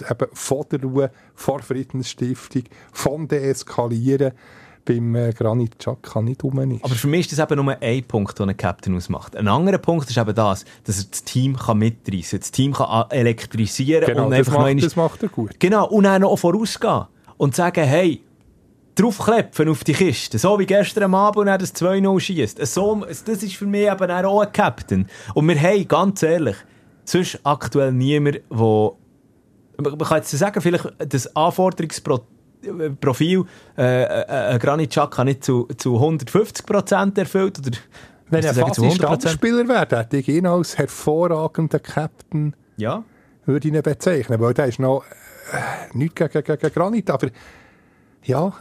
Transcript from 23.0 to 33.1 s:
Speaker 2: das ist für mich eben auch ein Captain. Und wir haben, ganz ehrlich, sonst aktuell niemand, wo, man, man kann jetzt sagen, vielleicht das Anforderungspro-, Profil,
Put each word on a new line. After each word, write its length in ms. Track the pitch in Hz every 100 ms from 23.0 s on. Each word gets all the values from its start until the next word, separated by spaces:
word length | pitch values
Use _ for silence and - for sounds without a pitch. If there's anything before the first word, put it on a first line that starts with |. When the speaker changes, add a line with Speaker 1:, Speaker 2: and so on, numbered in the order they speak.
| 180
Speaker 2:
das 360 | 165 208 220
ist 100 | 208
für 120 | 185 202
mich 220 | 202 208
eben 220 | 190 185
auch 300 | 175 190 202
ein 120 | 202
Captain. 540 | - 196 - - 95 95 - -
Und 120 | 101 156
wir 140 | 165
haben, 260 | 165 208 160
ganz 360 | 151 196 190
ehrlich, 340 | 160 170 135 98 - _ _ _ -
sonst 300 | 170 180 -
aktuell 480 | 143 147 123 143 135
niemand, 480 | 127 131 147 143 143 -
wo, 500 | 117 113 107 107 - _ _ _ _ _ _ _ -
man, 160 | 147 151
man 120 | 143
kann 100 | -
jetzt 120 | -
sagen, 300 | 139 196 202
vielleicht 320 | 170 170 - -
das 360 | 147 135 -
Anforderungspro-, 880 | - 165 170 185 180 160 - - 127 - _ _ _ 254 190 156 135
Profil, 440 | 139